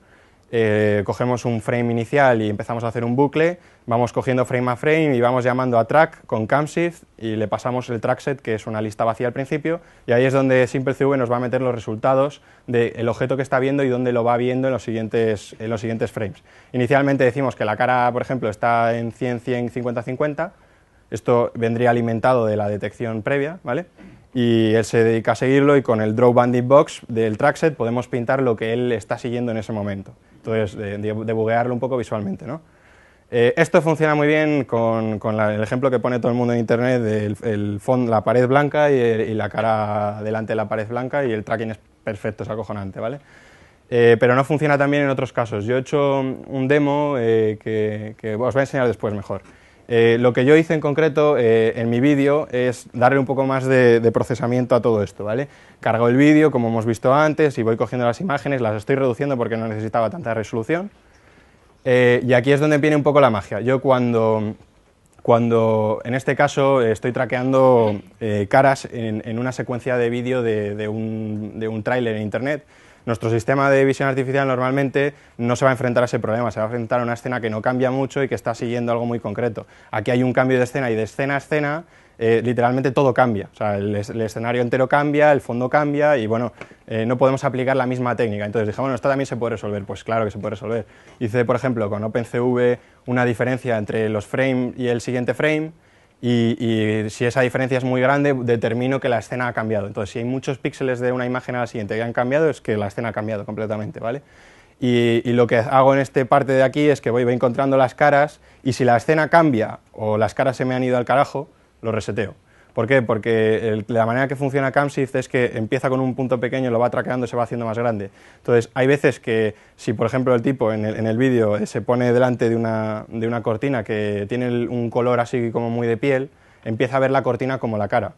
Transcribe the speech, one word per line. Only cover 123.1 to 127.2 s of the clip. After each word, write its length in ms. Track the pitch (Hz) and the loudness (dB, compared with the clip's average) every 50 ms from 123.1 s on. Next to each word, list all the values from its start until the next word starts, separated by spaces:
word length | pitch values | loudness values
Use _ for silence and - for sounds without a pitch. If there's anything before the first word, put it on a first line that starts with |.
| - 113 113 | -8 -6 -4
una 160 | 117 120 117 104 | -4 -4 -4 -2
cortina 400 | 127 110 107 - 143 139 117 101 | -4 -4 -2 -2 -4 -2 -4 -4
que 420 | - 110 107 107 104 104 101 104 101 | -4 -4 -2 -2 -2 -2 -4 -4 -4
tiene 180 | 120 123 123 | -4 -4 -4
el, 220 | 123 120 120 120 - | -2 -2 -2 -4 -4
un 200 | 123 120 117 113 | -4 -4 -4 -2
color 300 | - 123 120 123 123 120 | -2 0 0 2 0 0
así 320 | 120 - - 123 117 117 | -2 -2 -2 -4 -4 -2
como 180 | 117 120 117 117 | -4 -4 -4 -4
muy 160 | 117 120 120 | -4 -2 -2
de 120 | 117 117 | -2 -2
piel, 320 | 110 - 143 135 131 135 147 _ _ _ _ _ _ - | -2 0 0 0 0 -2 -6 _ _ _ _ _ _ -8
empieza 320 | 117 113 113 135 117 135 | -8 -2 -2 -2 0 0
a 40 | 135 | 0
ver 120 | 135 131 | 0 2
la 120 | 135 135 | 2 0